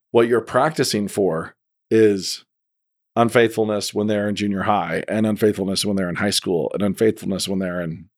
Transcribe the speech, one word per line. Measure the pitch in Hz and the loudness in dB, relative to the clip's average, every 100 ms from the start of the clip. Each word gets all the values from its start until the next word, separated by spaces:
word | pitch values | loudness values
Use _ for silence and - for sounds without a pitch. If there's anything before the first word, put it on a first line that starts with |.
| _ | _
What | 117 117 | 2 4
you're | 117 | 2
practicing | 110 127 151 156 127 107 101 | 0 0 0 0 -2 -2 -2
for | - 95 80 87 - _ _ - | 0 0 0 -6 -14 _ _ 0
is | 113 110 98 87 - _ _ _ _ _ _ _ - | 4 6 4 -4 -10 _ _ _ _ _ _ _ 0
unfaithfulness | 117 120 113 110 107 104 - | 2 4 4 2 -2 -2 -2
when | 107 107 | -2 0
they're | 104 104 | 0 -2
in | 98 | -2
junior | 104 98 | -2 -2
high | 98 104 85 82 - | 0 0 0 -4 -4
and | 107 107 | -2 0
unfaithfulness | 107 107 104 95 95 101 | 2 2 2 -2 -2 -2
when | 98 | -2
they're | 90 | -2
in | 82 | -2
high | 101 | -2
school | - - 85 67 | -2 0 0 0
and | 85 | -2
unfaithfulness | 101 92 110 107 98 92 92 | -2 2 0 0 -4 -4 -4
when | 95 | -4
they're | 92 90 | -4 -4
in | 85 82 - | -6 -8 -14